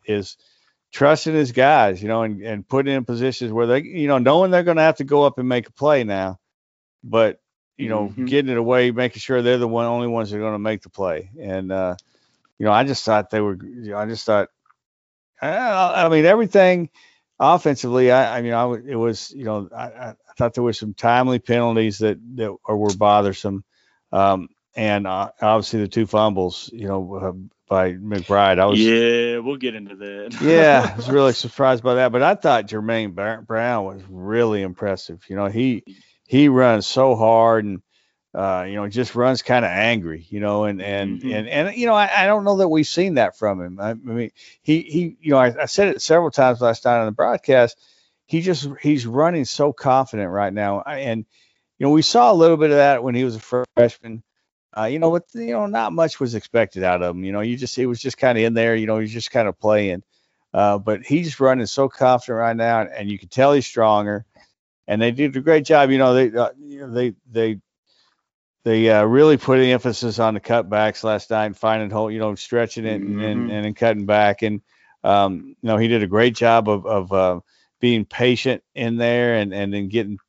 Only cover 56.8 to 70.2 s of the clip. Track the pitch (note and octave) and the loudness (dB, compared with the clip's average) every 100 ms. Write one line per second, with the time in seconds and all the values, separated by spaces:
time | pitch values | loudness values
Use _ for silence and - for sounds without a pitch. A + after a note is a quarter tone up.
56.8 | F#2 F2+ F2 F2 F#2+ G2+ A2 B2 B2+ - | -2 0 -2 -6 -6 -6 -6 -6 -8 -4
57.8 | B2 A#2+ C3+ - C3 A#2 A2+ A2+ A#2 A2+ | -4 -4 -8 -2 0 2 2 2 0 0
58.8 | A2 A2 G#2+ A2+ - B2 G#2+ F#2 G#2+ G#2+ | -2 -4 -4 -8 -4 0 0 0 0 2
59.8 | G2+ F2+ - _ _ _ _ - G2+ G2+ | 0 -4 -10 _ _ _ _ 0 2 0
60.8 | G#2 G#2+ - D#3 E3 C3+ C3 C3 G#2+ - | -2 -6 -2 -2 -2 0 2 2 -2 -2
61.8 | C3+ - B2+ B2 - A2+ A#2 A2+ A#2 A2+ | -2 2 2 2 0 -4 -2 0 0 0
62.8 | G#2 - G2+ G2+ F2+ - C3+ C#3+ B2 - | -2 -6 -8 -10 -6 2 4 4 0 0
63.8 | A2 G#2+ G#2 G#2 - _ _ _ _ _ | 2 2 0 -6 -10 _ _ _ _ _
64.8 | - G#2+ A#2 A#2+ C#3+ C3+ D3 D#3 C#3+ D#3 | -6 -2 -2 0 -2 -2 2 2 4 4
65.8 | C#3 C3+ C3 B2+ B2+ A2+ A#2 C3+ D3 C#3+ | 6 4 4 4 2 0 -2 -4 -18 -16
66.8 | C3+ A#2 B2 G2 _ A#2 A2+ G#2 _ _ | -8 -4 -4 -6 _ -4 -2 -4 _ _
67.8 | _ _ _ _ _ _ _ _ A#2 A2 | _ _ _ _ _ _ _ _ 0 2
68.8 | A2+ A2 G#2+ B2 D3+ D3 - C3 B2+ B2+ | 4 4 4 6 6 4 2 2 4 2
69.8 | B2 A2 A#2+ G#2+ | -2 -6 -6 -2